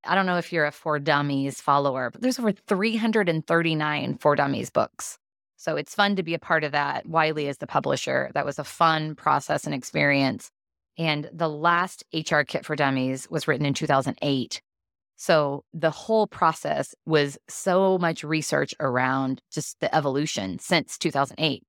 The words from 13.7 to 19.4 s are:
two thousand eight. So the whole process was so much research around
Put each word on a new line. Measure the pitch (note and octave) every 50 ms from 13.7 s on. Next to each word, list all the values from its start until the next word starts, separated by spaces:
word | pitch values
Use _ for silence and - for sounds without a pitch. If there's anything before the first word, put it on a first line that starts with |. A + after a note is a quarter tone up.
| C#3
two | - D#3 D3
thousand | C#3+ C3+ C3 C#3 - _
eight. | - D3 C#3 C3 B2 - - - _ _ _ _ _ _ _ _ _ _ _
So | _ - - F3 D#3 D3 C#3+ C#3 C#3+ _ _ -
the | D#3+ D#3+ D#3+
whole | D3+ - - - A3 A3 G#3+ G3
process | - - F#3 D#3+ D#3+ - - D3 D3+ C#3+ C#3 - - _ _
was | - D#3+ D3+ C#3+ C#3+ C#3 - _ -
so | - - - F#3+ F3+ F#3 G3 F#3+ F#3+ F#3
much | F3 E3 E3 - -
research | D3 D#3+ D#3+ D3 - - C#3+ C#3+ - - _
around | D3+ C#3 B2 B2+ B2+ B2+ C3 C3+ C3+ C3 C3 -